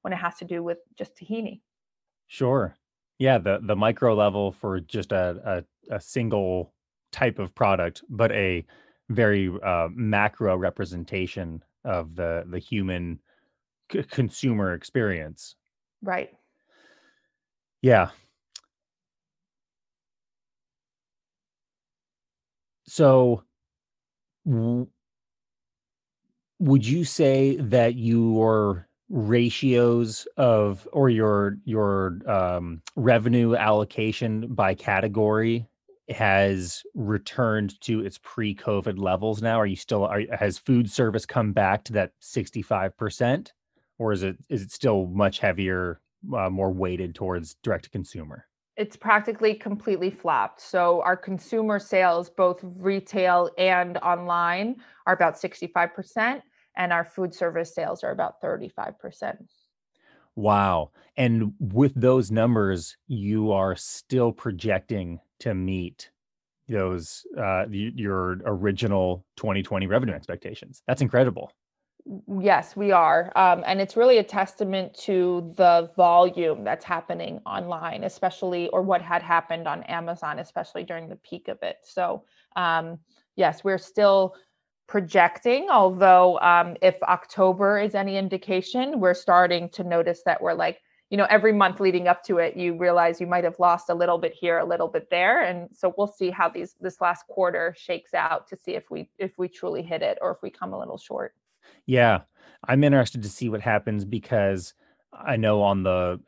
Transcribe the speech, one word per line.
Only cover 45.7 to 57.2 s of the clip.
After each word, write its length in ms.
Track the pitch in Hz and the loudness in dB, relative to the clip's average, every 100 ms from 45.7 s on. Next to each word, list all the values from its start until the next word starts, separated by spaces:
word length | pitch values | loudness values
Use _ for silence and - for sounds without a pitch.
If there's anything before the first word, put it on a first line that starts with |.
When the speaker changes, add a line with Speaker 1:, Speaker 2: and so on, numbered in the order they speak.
| 92 90 82 _ _ 98 117 | -2 -4 -8 _ _ -8 -4
Speaker 2:
uh, 140 | 95 | -4
more 220 | 95 95 | -2 -2
weighted 440 | 92 92 90 90 85 | -2 -4 -4 -8 -6
towards 400 | 92 90 80 - | -6 -6 -8 -10
direct 220 | - 92 - | -6 -6 -6
to 40 | |
consumer? 560 | 101 90 82 78 123 _ _ _ - | -12 -12 -14 -16 -18 _ _ _ -10
Speaker 1:
It's 180 | 208 - | -10 -8
practically 600 | 220 208 214 214 220 214 | 2 2 2 0 0 0
completely 560 | 208 202 - 185 185 | -8 -8 -4 -2 -4
flopped. 500 | 190 175 135 101 - | -4 -2 0 -2 -8
So 400 | - 185 175 175 | -4 0 2 2
our 160 | - 185 | 2 -2
consumer 600 | - 190 - 226 220 202 | -4 -10 -4 -4 -2 -4
sales, 500 | 202 190 180 170 175 | 0 2 4 2 -4
both 300 | - 185 180 | 0 0 0
retail 840 | 185 180 185 196 190 202 185 175 175 - | -10 -4 -2 -2 -4 0 4 4 2 0
and 400 | 185 180 180 180 | 2 2 0 -2
online, 800 | 175 175 175 170 170 180 220 254 - _ - | -2 -2 -2 -2 0 -2 -4 -8 -14 _ -2
are 60 | |
about 240 | 185 170 156 | 2 2 0
sixty-five 560 | 185 - 165 170 170 | -10 -8 -6 -2 -2
percent, 480 | - 185 233 226 269 - _ _ - | -4 -10 -4 -2 -4 -12 _ _ -6
and 180 | 180 | -2
our 100 | 170 | -2
food 300 | 170 - | -2 -6